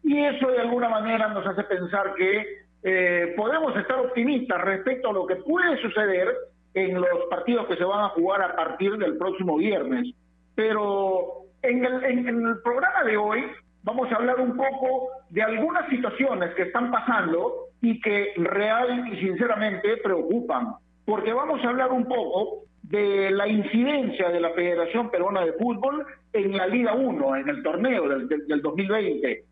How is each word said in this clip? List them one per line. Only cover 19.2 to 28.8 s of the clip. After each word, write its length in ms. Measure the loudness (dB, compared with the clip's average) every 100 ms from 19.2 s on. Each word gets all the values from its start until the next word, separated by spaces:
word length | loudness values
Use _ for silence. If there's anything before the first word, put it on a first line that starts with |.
| -2 0 0 2 0 0 0 0
preocupan, 760 | 0 0 2 0 0 -2 -2 -8 _ _ -2
porque 260 | 0 0
vamos 320 | 0 0 0
a 60 | 0
hablar 220 | 2 2
un 140 | 2 0
poco 580 | -2 0 0 -2 -6 -14 _
de 480 | -4 0 2 2 2
la 180 | 2 2
incidencia 840 | 2 2 2 2 2 0 0 0
de 100 | 2
la 100 | 0
Federación 640 | 0 0 0 0 -2 -2
Peruana 340 | 0 0 2 0
de 80 |
Fútbol 520 | 0 -2 0 -2 -2 -8 -14 _
en 240 | -2 0 0
la 80 | 0
Liga 280 | 2 2
uno, 420 | 2 0 0 0 0
en 120 | -2
el 140 | -4
torneo 480 | -4 0 0 2 0
del, 180 | -2 -2
del, 200 | -4 0
del 140 | -2
dos 140 | 0
mil 140 | -2